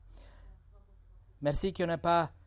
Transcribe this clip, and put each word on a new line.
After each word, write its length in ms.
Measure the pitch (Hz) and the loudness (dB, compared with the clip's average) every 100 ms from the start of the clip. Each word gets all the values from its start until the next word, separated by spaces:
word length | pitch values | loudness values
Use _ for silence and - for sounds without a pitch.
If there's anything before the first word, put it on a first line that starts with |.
| - - - - - - - - - - - - - - | -20 -20 -20 -20 -20 -20 -20 -20 -20 -20 -20 -20 -20 -4
Merci 320 | 143 143 196 | -2 0 -2
qu'on 140 | 175 170 | 0 -2
n'a 100 | 165 | 0
pas 340 | 170 170 156 - | 2 2 2 -6